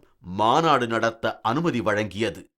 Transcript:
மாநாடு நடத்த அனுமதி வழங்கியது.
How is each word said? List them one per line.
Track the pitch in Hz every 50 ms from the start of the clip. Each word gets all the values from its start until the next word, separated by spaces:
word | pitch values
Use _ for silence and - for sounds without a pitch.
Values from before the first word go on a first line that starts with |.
| _ _ _ _ - 90 90 98
மாநாடு | 104 113 127 151 165 160 147 131 123 113
நடத்த | 117 113 110 117 113 - - 113 104 -
அனுமதி | - 110 117 147 170 170 131 120
வழங்கியது. | 104 107 104 101 110 104 90 101 113 101 82 92 - _ _